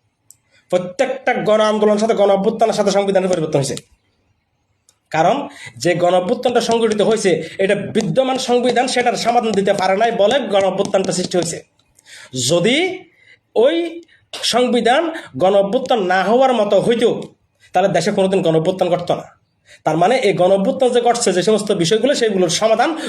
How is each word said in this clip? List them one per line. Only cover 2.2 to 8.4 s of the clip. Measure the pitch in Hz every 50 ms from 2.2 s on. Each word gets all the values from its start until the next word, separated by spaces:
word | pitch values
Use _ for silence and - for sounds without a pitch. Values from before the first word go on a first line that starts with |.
| 202 196
অভ্যুত্থানের | 196 190 190 220 220 - 233 220 202
সাথে | 208 202 202
সংবিধানের | 185 202 202 196 196 185 180 185
পরিবর্তন | 185 170 156 - - 139
হয়েছে। | 135 135 104 - - _ _ _ _ _ _ _ _ _ _ _ _ _ _ _ _ _ _ _ _ _ _ _ _ _
কারণ | - 160 160 185 240 285 277 - - - - - -
যে | 117 - 170 -
গণ | 175 175 175 185
অভ্যুত্থানটা | 185 180 190 247 - - 247 233 240
সংগঠিত | 226 226 226 233 226 220 214 208
হয়েছে, | 190 196 226 220 - 190 156 - - - -
এটা | - 196 190 196
বিদ্যমান | - 190 - - 226 214 165 160 254 262 254 262
সংবিধান | 254